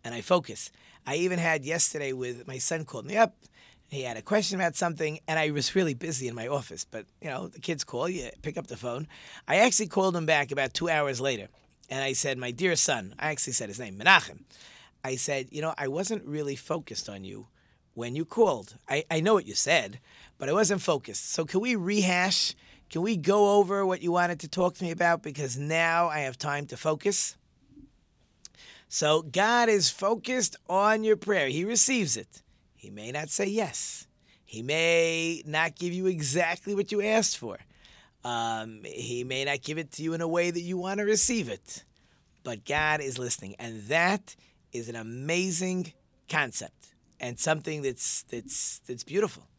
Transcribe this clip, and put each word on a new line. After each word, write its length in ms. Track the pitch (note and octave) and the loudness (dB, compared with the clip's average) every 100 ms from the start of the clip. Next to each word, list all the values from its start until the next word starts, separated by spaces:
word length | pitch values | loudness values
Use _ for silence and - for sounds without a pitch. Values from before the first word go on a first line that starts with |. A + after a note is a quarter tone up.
And 120 | A#2 | -8
I 60 | A#2 | -10
focus. 500 | - F3+ - F2 - _ - - | 0 0 0 -12 -14 _ -20 -14
I 100 | - | -4
even 220 | D3+ F3+ F3+ | 0 0 0
had 280 | E3+ D#3 | 0 0
yesterday 480 | C3+ E3 - D#3 C#3 | 0 0 0 0 -4
with, 340 | B2+ B2 A#2+ B2 | -4 -6 -8 -10
my 120 | C3 | -4
son 260 | - E3 | -2 -2
called 200 | D#3 - | -6 -10
me 120 | B2+ G3+ | -2 2
up. 180 | A3+ _ _ _ - _ _ | 2 _ _ _ -20 _ _
He 140 | C#3+ | -8
had 120 | B2+ | -6
a 60 | A2 | -8
question 360 | - G#3+ F#3 F#3+ | 0 0 0 0
about 200 | E3+ - | 0 0
something, 420 | F3 D3+ D#3 D#3 - | -2 -2 -4 -4 -2
and 100 | D#3+ | 0
I 140 | D3+ | 0
was 240 | D3 - | 0 0
really 200 | F#3+ E3+ | 2 0
busy 340 | B2 D#3+ C3 B2+ | -2 -4 -4 -4
in 60 | |
my 120 | A#2 A#2 | -6 -4
office. 380 | C#3+ - D#2+ - | -4 -4 -12 -10
But, 180 | A2+ G2 _ | -12 -14 _
you 80 | D#3+ | -8
know, 180 | B2+ F#2 | -8 -8
the 120 | - | -8
kids 240 | - D#3 | -6 -6
call, 240 | - B2 E3 | -4 -4 -2
you 220 | F#3 A#2+ - | -4 -10 -10
pick 160 | D3+ - | -8 -8
up 100 | - | -10
the 100 | A2+ | -10
phone. 300 | A#2+ B2 D#3 - - - - | -6 -6 -10 -14 -20 -14 2
I 80 | E3+ | 6
actually 300 | A#3 - G3 | 6 4 2
called 280 | - F#3+ | 2 2
him 100 | F3 | 2
back 260 | D#3 D3+ C#3 | 2 2 2
about 220 | C#3 C3+ | 0 -2
two 140 | - E3+ | -2 0
hours 320 | D#3 C#3+ B2 | 2 2 0
later, 300 | C3+ A#2 G2 _ _ _ _ | -2 -2 -6 _ _ _ _
and 160 | C3 | -4
I 80 | C3+ | -2
said, 240 | C3+ C#3+ B2+ | 0 -2 -2
"My 140 | B2 | -6
dear 260 | A#2+ F3+ E3 | -2 0 2
son," 380 | - B2 F#2+ - | 2 0 -4 -4
I 120 | D3+ | -4
actually 220 | D3+ - | -2 -2
said 140 | B2 G#2+ | -2 -4
his 120 | G2+ | -8
name, 180 | A2+ F#2+ | -10 2
Menachem. 460 | C#3+ F#3+ - - - - - - - _ | 6 6 6 -14 -20 -20 -20 -20 -20 _
I 140 | C3 C3 | -6 -4
said, 300 | - C#3 B2+ | -2 -2 -4
"You 100 | D3+ | -4
know, 120 | D#3+ - | -4 -4
I 120 | C#3 | -4
wasn't 360 | D3 F#3+ A3+ | -4 -4 -6
really 300 | C3+ D3+ C#3+ | -6 -4 -4
focused 540 | C3+ - D#3 - G#2+ - | -6 -6 -6 -6 -10 -10
on 160 | G2 | -12
you 220 | F#2+ G2+ - _ _ _ _ | -12 -14 -16 _ _ _ _
when 200 | - A#2+ | -8 -6
you 80 | C#3 | -4
called. 540 | D#3+ A#3 G#3+ B2 G2 - - | -4 4 4 4 -4 -18 -2
I, 160 | C#3 - | -2 0
I 80 | D#3+ | 2
know 140 | F3+ | 6
what 140 | G#3 A2+ | 4 4
you 80 | |
said, 440 | G2+ C#3 D#3+ G2+ G#2 _ - - _ | -2 4 4 2 -12 _ -20 -20 _
but 100 | C#3 | 0
I 60 | |
wasn't 280 | F3+ G#3 G3 | 4 4 2
focused. 500 | - D3 - - - | 2 0 -2 -8 -6
So 120 | - | -4
can 160 | D#3+ F#3 | 0 0
we 160 | A#3+ | 0
rehash? 800 | A3+ F3 G#3 F#3 F3+ F#3 F3+ - - - - _ | 0 2 2 4 2 2 2 0 -4 -20 -20 _
Can 120 | E3 | -2
we 160 | G3+ G3+ | 0 2
go 400 | D3 G3+ G3+ G#3 | 4 6 8 8
over 280 | F#3+ G3 | 6 2
what 160 | F#3+ F3+ | 2 2
you 120 | F3 | 2
wanted 260 | F3 F3 E3 | 2 2 0
to 60 | D#3 | -6
talk 280 | F#3 F3+ | 0 0
to 80 | - | 0
me 80 | F3+ | -6
about? 320 | D#3+ E3+ E3 | 2 4 4
Because 340 | D#3 C#3 C3+ B2 | 0 -6 -6 -4
now 500 | D3 D#3+ E3 E3 E3+ | 0 2 4 4 2
I 120 | D3+ | 0
have 180 | C3+ B2 | -4 -4
time 280 | D3+ C#3+ D3 | -4 -4 -6
to 100 | A#2+ | -2
focus." 580 | D#3+ D3+ G3+ F#3+ - - _ _ _ - - _ _ _ _ _ - _ - - _ | -2 0 0 0 -2 -6 _ _ _ -20 -20 _ _ _ _ _ -20 _ -20 -20 _
So 320 | - D3+ D#3 | 0 4 4
God 460 | D#3+ F3 G#3 A#3+ A#3 | 2 2 4 6 6
is 220 | G#3 D#3 | 4 2
focused 680 | - G3 A3+ - B3+ G3+ - - | 2 0 0 0 0 0 -4 0
on 340 | F#3 G#3 A3 | 4 4 4
your 140 | A3 G#3+ | 4 2
prayer. 320 | G3 F#3+ C#3 | 4 2 2
He 160 | D3 | 0
receives 500 | F#3+ A#3 - B3+ E3 | 0 4 4 4 2
it. 260 | A2+ - - _ _ _ | -2 -6 -20 _ _ _
He 160 | _ G#2 | _ -18
may 220 | G2+ A2 | -14 -8
not 180 | C#3+ D3+ | -8 -4
say 160 | - | -2
yes. 600 | G3 G#3+ F#3+ - - - - _ _ _ | 0 0 -2 -4 -8 -10 -16 _ _ _
He 160 | _ A2 | _ -10
may 840 | B2 D#3 E3 E3+ E3 E3 E3 E3+ | -2 2 4 4 4 2 -2 -4
not 300 | D3+ D#3 E3 | -2 0 0
give 160 | - F3 | -2 -4
you 160 | F3+ F#3 | 0 0
exactly 640 | E3+ C#3+ D#3 E3 F3 - | 0 0 0 0 -2 -4
what 160 | G3+ - | -2 0
you 120 | G#3 | 0
asked 360 | G#3 A3 - - | 2 2 2 -2
for. 220 | A2+ F2+ - _ - - _ _ | -8 -10 -16 _ -20 -20 _ _
Um, 600 | B2 A#2 A#2 A2+ A2 A2 | -4 -2 -2 -4 -8 -12
he 400 | - - A#2 B2 | -12 -8 -6 -6
may 180 | B2+ C3 | -4 -2
not 180 | C#3 C#3+ | -2 -2
give 160 | D3 D#3 | -4 -6
it 140 | D3 | -6
to 100 | - | -6
you 100 | D#3+ | -4
in 80 | E3 | -2
a 60 | E3 | 0
way 240 | F3 F3 | 2 0
that 100 | F3 | -2
you 160 | F3 F3+ | -4 -4
want 220 | F#3 G3 | -4 -2
to 40 | |
receive 460 | G#3 A3 - A#3 B2+ | 2 4 4 2 -2
it. 340 | - - - _ _ _ _ _ _ | -8 -10 -16 _ _ _ _ _ _
But 200 | - A2 | -10 -10
God 380 | - D3 D3+ D3+ | -2 0 2 0
is 180 | C3+ B2 | -2 -6
listening. 360 | B2 - F#2+ G2+ | -4 -6 -8 -12
And 220 | A#2 A2+ G#2 | -12 -10 0
that 480 | D#3+ F3 G3+ - - _ _ _ | 2 4 2 -4 -20 _ _ _
is 160 | B2 A#2 | -10 -8
an 80 | |
amazing 960 | A#2 A2+ A#2+ C#3+ F3 F#3+ E3+ F#3 F#3 E3 _ _ _ - | -10 -10 -8 0 0 2 0 -2 -2 -4 _ _ _ -4
concept 680 | D#3+ C3 - - _ - _ _ _ | -2 -2 -4 -10 _ -20 _ _ _
and 180 | B2 A#2 | -8 -2
something 440 | D#3+ D#3 D3+ D3+ | 0 0 -2 -4
that's, 420 | C3+ A#2+ - - - | -4 -4 -4 -4 -6
that's, 480 | A#2+ C3 - - - - | -12 -8 -6 -6 -8 -12
that's 160 | B2 | -12
beautiful 460 | - F3 G3+ - _ | -4 0 0 -4 _